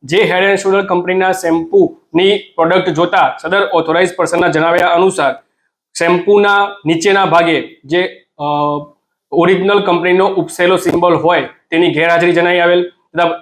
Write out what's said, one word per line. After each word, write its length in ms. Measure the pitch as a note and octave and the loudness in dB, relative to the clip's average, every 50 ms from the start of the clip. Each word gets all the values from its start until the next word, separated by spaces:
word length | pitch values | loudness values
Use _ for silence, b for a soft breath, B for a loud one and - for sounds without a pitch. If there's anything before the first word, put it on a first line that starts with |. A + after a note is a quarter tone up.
| - | -6
જે 200 | C3 D3+ F#3+ A3 | 0 0 2 2
હેડ 220 | D#3+ F3+ F3+ F#3+ | 2 2 0 2
એન્ડ 140 | G3 G3+ F#3+ | 2 0 0
શોલ્ડર 280 | G3 G3 F#3+ G3 G3 | 0 0 0 0 0
કંપનીના 460 | G3 F#3 F3 F3 F3 F#3 F#3 F#3 F#3 F#3 | 0 -2 -2 -2 -2 -2 0 0 0 -2
શેમ્પૂની 1040 | F3+ - E3+ D#3+ E3+ E3 E3 F#3 G3+ F#3 - - - _ _ - D#3+ F#3 G3 G#3 G3 | -2 -2 -2 -2 -2 -2 -4 -2 -2 -2 -2 -2 -10 _ _ -2 0 2 2 0 0
પ્રોડક્ટ 500 | - - _ - E3+ E3 F3 F#3+ - F#3 | -4 -12 _ -2 0 2 2 0 0 -2
જોતા 480 | D#3+ D3+ E3+ E3+ F#3+ F#3+ D#3 C3 - - - | -2 -2 -2 0 2 0 0 0 -2 -6 -8
સદર 280 | D#3 F3+ G3+ G3+ G3 - | -4 -2 -2 -2 0 -2
ઓથોરાઇઝ 440 | E3 D#3 D#3 D#3 E3+ F#3 F3+ F3+ | -2 -2 0 0 0 0 -2 -2
પર્સનના 320 | - F3 E3+ E3+ F3 F3 E3+ | -4 -4 -2 0 0 0 0
જણાવ્યા 400 | D3+ D#3 D#3 E3+ E3+ F3 - - | 0 0 0 0 0 0 0 2
અનુસાર 460 | E3+ E3+ F#3 F#3+ F#3+ F3+ D3+ C3+ B2+ - _ _ _ _ _ _ _ _ _ _ _ - | 2 2 0 0 0 0 -2 -2 -2 -4 _ _ _ _ _ _ _ _ _ _ _ -4
શેમ્પૂના 760 | E3+ E3+ F3 F3+ F3 G3 G3+ G#3 G3+ G3+ G3+ G3+ G3+ - - - _ | 0 0 0 0 2 2 2 4 4 4 2 2 0 -2 -4 -8 _
નીચેના 380 | D3+ E3 F3 E3 G3+ G3 G3 F#3+ | -2 -2 0 0 0 2 2 2
ભાગે 560 | E3+ D#3+ E3+ E3+ E3+ D#3+ C#3+ B2 - - _ _ | 2 2 2 2 2 0 -2 -4 -6 -14 _ _
જે, 420 | C3+ D3+ F3 F3+ F#3 - - _ _ _ _ | -4 -2 -2 -2 -2 -6 -14 _ _ _ _
અ, 60 | D3 D3 D3 D3 D3 D3 D3 D3 D3 - _ _ _ _ _ _ _ _ - | -6 -4 -2 -2 -2 -2 -4 -6 -8 -12 _ _ _ _ _ _ _ _ -2
ઓરિજિનલ 480 | D3+ E3+ F3 F#3+ F#3+ F#3+ G3 G3+ G3+ | 0 2 2 2 2 2 2 2 2
કંપનીનો 460 | F#3+ G3+ F3 E3+ E3 F3+ F3+ F#3 F#3+ | 2 0 -2 0 0 0 2 2 2
ઉપસેલો 500 | G3+ F#3+ F#3+ D#3+ - - - F3+ F3 F#3 | 0 0 -2 -4 -6 -4 -2 0 0 0
સિમ્બોલ 380 | F3 F#3 F3 - E3+ F3 F3+ E3+ | 0 0 -2 -2 0 0 2 0
હોય 340 | D3+ C#3+ E3 F3 D#3 C3+ B2 - _ _ _ | 2 0 0 0 0 -2 -4 -12 _ _ _
તેની 220 | - E3 F3+ E3+ D3 | -2 0 0 2 2
ગેરહાજરી 400 | D3 D#3+ E3+ E3+ E3+ E3+ F3 F3 | 0 0 0 2 2 2 2 2
જણાઈ 260 | E3 E3+ F3 F3+ F3+ | 2 2 2 2 2
આવેલ 300 | E3+ E3+ F3 F3 F3+ F3 | 2 2 2 0 0 -4
તથા 400 | _ _ _ _ _ D#3+ F3 E3+ E3+ - | _ _ _ _ _ -2 -2 -2 -2 -6